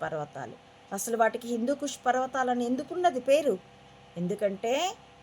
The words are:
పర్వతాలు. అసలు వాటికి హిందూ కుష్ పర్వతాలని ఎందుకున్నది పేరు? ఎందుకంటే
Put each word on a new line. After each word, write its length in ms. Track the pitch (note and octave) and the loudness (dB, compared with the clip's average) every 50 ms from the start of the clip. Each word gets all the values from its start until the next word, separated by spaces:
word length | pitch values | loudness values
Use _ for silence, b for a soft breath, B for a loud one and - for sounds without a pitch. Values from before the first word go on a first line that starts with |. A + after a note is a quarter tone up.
పర్వతాలు. 520 | D#3+ D#3+ E3 D3+ D3 C#3+ - C3+ C3 A2 - - - - - - - - G3 | -8 -6 -6 -6 -8 -8 -10 -12 -12 -12 -14 -16 -20 -20 -20 -20 -14 -8 -8
అసలు 240 | G3 - A#3 A3+ | -6 -4 -2 2
వాటికి 300 | A3 A3+ A3 A3 A#3 - | 2 2 2 2 -2 -6
హిందూ 280 | A#3 A#3+ A3+ A3+ C4 C#4+ | -4 -4 -2 0 0 0
కుష్ 240 | C#4+ D4 C#4 - - - | -2 -2 -6 -6 -2 0
పర్వతాలని 600 | B3+ A#3+ B3+ B3+ B3 - C4 B3+ B3 B3 B3 A#3+ | 2 2 2 0 0 0 0 0 2 0 0 0
ఎందుకున్నది 540 | A#3+ B3+ B3+ D4 - F4 F4+ F4+ F4 B3 B3+ | 0 -2 -2 -4 -4 -2 2 2 2 2 2
పేరు? 380 | B3+ C4+ C#4 D#4 D4+ C4+ F#3+ F#3 - - - - - - - - - - - | 4 4 4 6 6 4 0 0 -4 -12 -20 -20 -20 -20 -20 -20 -20 -12 -8
ఎందుకంటే 800 | E3+ F3 F3 G#3 G3+ G#3 G3 G3 G3 - A3+ B3+ C#4+ F4 F#4+ - - - - - - | -4 -4 -2 -2 0 -2 -2 -2 -2 -2 0 0 0 0 -2 -4 -6 -16 -20 -20 -20